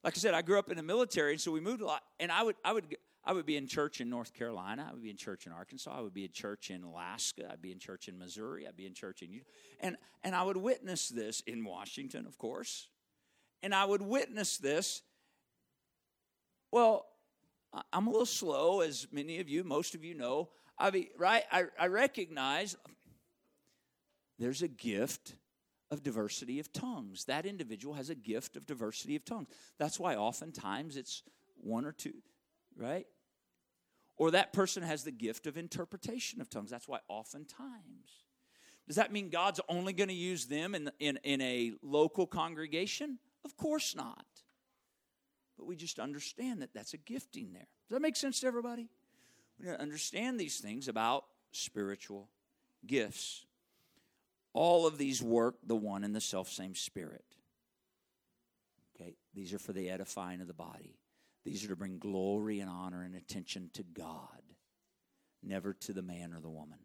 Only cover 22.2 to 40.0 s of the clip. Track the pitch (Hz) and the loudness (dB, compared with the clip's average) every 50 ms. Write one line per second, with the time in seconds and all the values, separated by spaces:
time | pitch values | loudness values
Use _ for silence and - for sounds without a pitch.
22.2 | 185 165 160 143 131 135 139 165 202 202 - - - - - _ _ - - _ | -4 -4 -2 0 2 4 4 2 2 -2 -6 -10 -14 -20 -20 _ _ -20 -20 _
23.2 | _ _ _ _ _ _ _ _ _ _ _ _ _ _ _ _ _ _ _ _ | _ _ _ _ _ _ _ _ _ _ _ _ _ _ _ _ _ _ _ _
24.2 | _ _ _ - 117 123 139 135 175 165 127 - - 120 104 98 120 139 - - | _ _ _ -4 -2 -2 0 0 -2 -4 -4 -4 -4 -2 2 2 0 0 0 -6
25.2 | _ - - - _ _ _ _ _ _ _ _ _ _ 147 147 139 143 113 110 | _ -18 -20 -20 _ _ _ _ _ _ _ _ _ _ -8 -4 -4 -2 0 0
26.2 | 104 107 - - - 120 127 143 156 - - - - 254 240 160 110 98 95 95 | 0 0 -2 -6 -4 -4 -4 -4 -6 -6 -6 -6 -4 -4 -4 -6 -6 -8 -10 -10
27.2 | - - 131 151 165 196 202 180 151 113 110 101 113 143 151 143 131 143 165 135 | -4 -2 -2 -2 -2 -4 -6 -6 -6 -8 -8 -8 -8 -8 -6 -6 -6 -6 -8 -8
28.2 | 104 113 107 113 - - - 143 - - 147 120 113 107 113 - - 139 147 151 | -4 -2 -2 -2 -2 -6 -12 -14 -8 -8 -6 -4 -4 -4 -4 -6 -4 -4 -4 -4
29.2 | - - 233 220 156 - - - - - _ _ 147 156 - - 185 180 135 104 | -4 -6 -6 -6 -6 -10 -14 -20 -20 -20 _ _ -2 -2 0 0 2 2 2 4
30.2 | 104 113 - - - 165 151 - - 95 98 120 151 165 139 139 123 - - - | 2 2 0 -2 -8 -10 -10 -6 -4 -2 -2 -2 -4 -6 -8 -8 -8 -8 -10 -10
31.2 | _ - _ _ _ _ _ - - 104 113 117 135 147 - - - 139 - - | _ -16 _ _ _ _ _ -10 -4 -2 0 0 -2 -4 -6 -6 -8 -8 -8 -10
32.2 | _ _ _ _ _ _ _ _ _ _ _ - 117 123 156 185 - - _ _ | _ _ _ _ _ _ _ _ _ _ _ -8 -4 -2 -2 -4 -4 -8 _ _
33.2 | _ _ _ _ _ _ _ _ _ _ _ _ _ _ _ _ _ _ _ - | _ _ _ _ _ _ _ _ _ _ _ _ _ _ _ _ _ _ _ 4
34.2 | 156 165 160 190 196 - - 196 190 185 - 190 170 160 156 147 131 156 131 110 | 6 8 8 8 6 6 4 2 4 4 2 -4 -2 -2 -2 -2 -2 -6 -6 -2
35.2 | 117 110 - - - 156 139 165 170 170 - - 170 - - 185 - - 226 254 | -2 -2 -2 -2 -6 -6 -6 -6 -8 -6 -6 -6 -6 -6 -8 -8 -8 -6 -6 -4
36.2 | - - - - 143 - - 110 104 104 117 120 - - 135 - - - 98 107 | -6 -6 -6 -8 -10 -8 -6 -8 -6 -6 -10 -10 -6 -6 -6 -6 -6 -6 -8 -8
37.2 | 113 - - 143 151 - - - 262 269 247 226 170 147 - - - - - - | -8 -10 -14 -14 -16 -16 -16 -14 -14 -14 -14 -16 -18 -20 -20 -20 -20 -20 -20 -20
38.2 | _ _ _ _ _ _ _ _ - - - _ _ - 147 202 214 180 202 208 | _ _ _ _ _ _ _ _ -20 -20 -20 _ _ 0 4 4 6 6 4 -2
39.2 | 196 175 156 170 180 202 190 - - - 170 175 180 190 190 170 | -2 2 2 4 4 4 4 2 -2 0 0 0 0 0 4 2